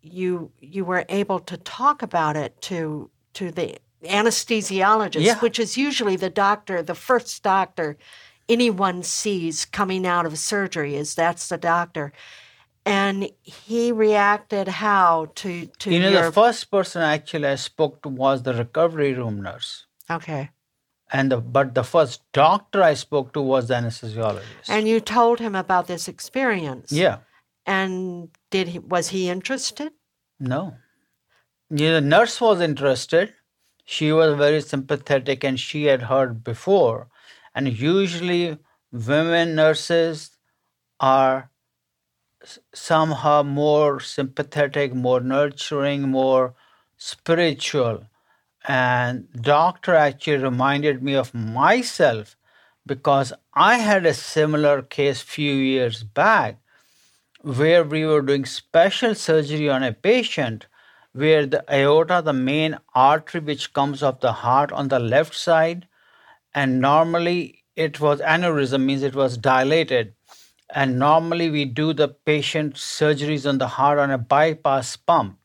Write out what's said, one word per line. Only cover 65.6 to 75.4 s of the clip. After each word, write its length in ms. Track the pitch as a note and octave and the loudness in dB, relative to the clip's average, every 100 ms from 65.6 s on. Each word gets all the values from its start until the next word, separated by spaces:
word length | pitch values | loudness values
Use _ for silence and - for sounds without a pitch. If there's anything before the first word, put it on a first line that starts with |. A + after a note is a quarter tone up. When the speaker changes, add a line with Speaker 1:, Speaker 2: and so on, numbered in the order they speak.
| D#3+ F3 - _ _ _ _ _ _ | 2 -2 -14 _ _ _ _ _ _
Speaker 2:
and 280 | C#3+ C3+ B2+ | -4 0 2
normally 840 | C3+ D3+ E3 E3+ E3+ F3 C3+ _ _ - | 4 4 4 0 0 -2 -4 _ _ -4
it 240 | D#3+ C#3+ | -4 0
was 200 | D3 C#3+ | 0 0
aneurysm, 600 | D#3 D#3+ F3+ D3+ C3+ C3+ | 2 2 2 0 0 0
means 200 | C3 C3+ | 0 0
it 120 | C3+ C3 | -2 0
was 220 | C3+ A#2+ | -2 0
dilated. 760 | C3 C3 C3+ D#3+ D#3 B2+ G#2+ _ _ - _ _ _ | 2 2 4 2 2 0 -2 _ _ -20 _ _ _
And 240 | - C3+ B2+ | -2 0 2
normally 500 | C#3 D#3+ E3 E3+ E3 | 4 4 2 -2 -2
we 160 | D3 C#3 | -2 -4
do 280 | A#2+ D#3 | -2 -2
the 160 | D#3 D3 | 0 -2
patient 640 | - - D3+ C#3+ D#3+ D3+ C3+ | -2 -2 -2 0 -4 -4 -6
surgeries 720 | - - D3+ D3 D3 D3+ C#3 | -12 0 0 0 -2 -2 -2
on 120 | C3+ | 0
the 80 | B2+ - | -2 2
heart 220 | C#3 D3 | 2 4
on 120 | C#3 | 2
a 60 | C3+ | 0
bypass 800 | A#2 C#3 D#3+ D#3 D3+ C3+ A#2+ - | 2 2 2 0 0 0 -2 -8
pump 400 | - E3+ G#2 G2 | 0 2 0 -8